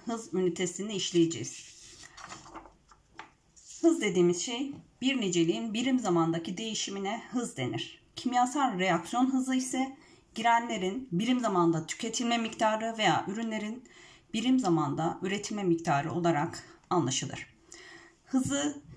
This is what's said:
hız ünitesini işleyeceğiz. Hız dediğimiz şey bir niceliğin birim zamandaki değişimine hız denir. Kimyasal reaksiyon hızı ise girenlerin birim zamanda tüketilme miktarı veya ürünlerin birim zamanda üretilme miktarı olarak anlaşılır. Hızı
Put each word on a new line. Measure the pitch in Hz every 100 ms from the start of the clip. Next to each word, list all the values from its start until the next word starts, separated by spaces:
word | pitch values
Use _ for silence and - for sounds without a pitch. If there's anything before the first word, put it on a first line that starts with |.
| -
hız | 226 -
ünitesini | 185 180 175 180 - 208 190
işleyeceğiz. | - 175 165 120 123 - - - - - - - - - - - - _ _ - _ - - _ _ - - -
Hız | 330 -
dediğimiz | 208 180 175 175
şey | - 240 277 - - _
bir | 254 269
niceliğin | 196 175 165 220 226
birim | 214 254 254
zamandaki | 196 170 165 165 185 185
değişimine | 226 202 - 196 196 226 -
hız | 247 214 -
denir. | 127 - - - _ -
Kimyasal | - 247 254 294 262 185
reaksiyon | 185 185 - 240 262
hızı | 262 262 262
ise | - 254 262 - - - _ -
girenlerin | 233 233 240 214 185 247 -
birim | 170 226 247
zamanda | 226 180 170 160 -
tüketilme | - 226 - 233 240
miktarı | 226 - 220 220 226 226
veya | 196 147 -
ürünlerin | 208 226 220 214 254 - - - - _
birim | 220 247 262
zamanda | 208 165 143 147 165 -
üretilme | 190 202 - 208
miktarı | 190 165 165 139 139
olarak | 175 170 147 143 - - - _
anlaşılır. | 175 131 - 131 - - _ _ - - - - _ _
Hızı | 262 262 277 294 - -